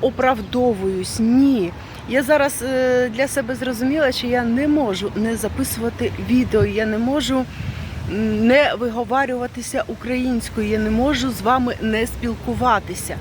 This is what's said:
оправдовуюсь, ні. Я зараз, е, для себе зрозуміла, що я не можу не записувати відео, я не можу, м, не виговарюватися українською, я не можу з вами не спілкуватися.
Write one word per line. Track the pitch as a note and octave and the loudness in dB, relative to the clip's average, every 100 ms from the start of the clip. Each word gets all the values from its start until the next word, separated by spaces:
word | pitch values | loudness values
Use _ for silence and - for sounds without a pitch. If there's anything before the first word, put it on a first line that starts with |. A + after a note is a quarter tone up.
оправдовуюсь, | C4+ - B3+ A#3 F#3+ B3 B3 G3 F#3+ F#3 F#3 - | -2 2 2 2 -2 0 0 0 -2 -2 -4 0
ні. | A3+ B3+ C#4 B3 E3+ - - - - | 4 6 6 4 0 -6 -14 -12 -2
Я | B3+ | 0
зараз, | C4 D4+ C#4 - | 4 4 2 -2
е, | B3 B3+ B3+ B3 B3 | -2 0 2 2 2
для | A3 C4+ | 0 0
себе | C#4 A#3 | 0 -2
зрозуміла, | B3+ B3+ A3+ C4 D#4 C#4 | -4 -4 -2 0 2 2
що | B3+ A#3+ | 0 0
я | B3 | 0
не | A#3 A#3+ D4+ | 2 2 2
можу | D4+ A#3+ F#3 G3+ - | 2 2 0 -2 -2
не | A3+ A3+ | -2 -2
записувати | G3+ - C4+ A3 A#3 - G3 - F#3+ | -4 -2 -4 -2 -4 -2 -4 -2 2
відео, | B3 G3+ G#3+ | 2 4 4
я | G3+ G3+ A3 | 2 2 0
не | G#3+ | 0
можу, | A#3+ D4 B3 C4 B3+ - - - - - - | 0 0 0 0 -2 -6 -8 -8 -8 -8 -6
м, | G3 A3 G#3+ A#3 | -2 0 2 4
не | C4+ C#4+ G#3 | 6 4 0
виговарюватися | A#3+ A3+ G#3+ C4 C4+ B3 B3 B3 A3+ C4 - | -2 -2 -2 0 0 -2 -6 -8 -6 -6 -4
українською, | A3 A#3+ B3+ B3+ A#3 - A3+ G#3 | -6 -4 -2 0 -2 -2 -4 0
я | G#3+ | 0
не | G#3+ | 0
можу | A3+ C4+ C4 C4 | 2 2 2 -2
з | G3 | 0
вами | G#3 C4 A#3+ - | 2 2 2 -2
не | A3 A3 A#3 | 0 0 -2
спілкуватися. | - A#3 A3+ B3+ A3 B3 G#3 - F#3 - C#3+ | -4 -4 -4 -4 0 2 2 0 -8 -8 -8